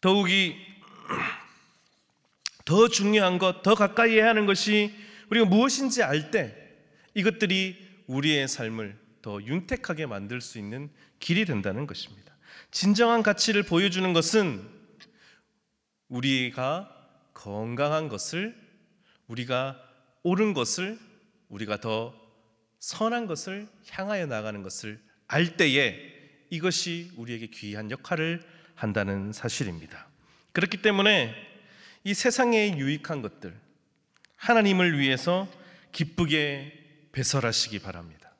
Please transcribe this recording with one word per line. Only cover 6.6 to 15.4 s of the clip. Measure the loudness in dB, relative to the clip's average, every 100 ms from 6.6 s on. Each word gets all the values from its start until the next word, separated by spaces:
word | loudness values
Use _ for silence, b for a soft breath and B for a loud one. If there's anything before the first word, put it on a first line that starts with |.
| -20 _ _ b b
이것들이 | 0 0 2 0 0 -2 -6 -20 -20 -6
우리의 | -2 2 2 0
삶을 | -4 -6 -6 -8 -12 _ _
더 | -10 -10
윤택하게 | -4 -6 -4 -8 -6 -8 -6
만들 | -8 -8 -10
수 | -10 -12
있는 | -10 -10 -14 b b b
길이 | -2 0 0
된다는 | -2 -2 -4 -8
것입니다. | -10 -14 -18 -20 _ B B B
진정한 | -2 2 4 4 4
가치를 | 2 2 2 2
보여주는 | 2 2 2 2 2
것은 | 2 4 2 2 -2 -10 -20 _ _ b b b b